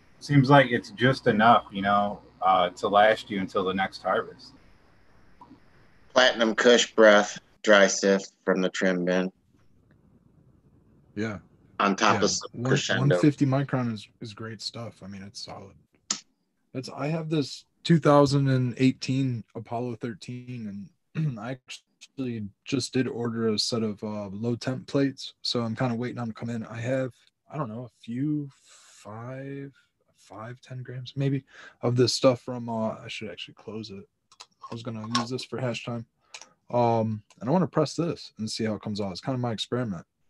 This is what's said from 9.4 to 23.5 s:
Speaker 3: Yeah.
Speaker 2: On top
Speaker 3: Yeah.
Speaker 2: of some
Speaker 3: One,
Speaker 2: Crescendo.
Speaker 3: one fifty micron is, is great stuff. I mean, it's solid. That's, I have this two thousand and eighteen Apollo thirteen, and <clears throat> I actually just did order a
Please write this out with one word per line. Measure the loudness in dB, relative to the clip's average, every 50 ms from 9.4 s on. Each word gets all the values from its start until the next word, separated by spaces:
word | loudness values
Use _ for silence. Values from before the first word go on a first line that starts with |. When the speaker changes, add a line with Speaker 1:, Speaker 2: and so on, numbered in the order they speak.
| _ _ _ _ _ _ _ _ _ _ _ _ _ _ _ _ _ _ _ _ _ _ _ _ _ _ _ _ _ _ _ _ _ _ _
Speaker 3:
Yeah. | -8 -6 -6 -8 -10 -14 _ _ _ _ _ _ 0
Speaker 2:
On | 0 0 2
top | 2 2 2 4 4
Speaker 3:
Yeah. | 2
Speaker 2:
of | 0
some | 0 -2 -6 -10 -8
Speaker 3:
One, | -6 -2 0
Speaker 2:
Crescendo. | 0 0 0 0 0 2 2 2 4
Speaker 3:
one | 4
fifty | 4 4 4 2 2
micron | 0 2 0 -2 -2 -2 -2 -2 -4 -6
is, | -8 -12 -18 _ _
is | -16 -16 -14
great | -14 -14 -14 -12 -12
stuff. | -12 -12 -12 -12 -14 -14 -16 _ -18
I |
mean, | -16 -16 -16 -16
it's | -16 -16 -16 -14
solid. | -14 -14 -16 -18 -20 -20 _ _ _ _ _ _ -8 -8 -8 -10 _ _ _ _ _ _ _ _ _ -10
That's, | -10 -10 -10
I | -8 -8 -4
have | -4 -4 -4 -2 -2
this | 0 0 0 -2 -6 -14 -18 _ _ _ 2
two | 4 4 4
thousand | 6 6 6 6 6 6 4 2 2
and | 2 2 2 0 0 0
eighteen | 2 4 2 2 2 -2 -2 -2 0 0 -2 -2 -6 -8 _ -14
Apollo | -14 -10 -8 -6 -6 -6 -6 -8
thirteen, | -8 -10 -10 -10 -12 -12 -14 -14 -14 -12 -12 -12 -10 -10 -10 -12 -12 -14 -16 _ _ _ _ -6
and | -4 -4 -4 -4 -6
<clears throat> |
I | -8 -10
actually | -10 -12 _ -18 -20 -20 _ _ _ _ -20 -14 _ -8 -6 -6 -6 -6 -8 -10 -12 _ _
just | -4 -2 -2 -2 0 0
did | 0 0
order | 0 -2 -4 -4 -4 -2 0 0
a | 0